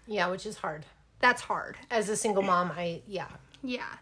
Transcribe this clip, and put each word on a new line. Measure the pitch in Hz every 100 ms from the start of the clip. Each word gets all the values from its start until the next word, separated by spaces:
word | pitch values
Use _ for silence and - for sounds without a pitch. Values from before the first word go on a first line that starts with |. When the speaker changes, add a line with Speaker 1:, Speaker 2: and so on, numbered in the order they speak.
| -
Speaker 1:
Yeah, | 208 180
which | 185 214
is | -
hard. | 190 156 - - _ -
Speaker 2:
that's | 226 -
hard. | - 175 - - -
Speaker 1:
As | 233 190
a | 214
single | 220 196
mom, | 196 180 180 156
I, | 175 165 -
yeah. | 185 143 - - -
Speaker 2:
Yeah. | 254 247 - -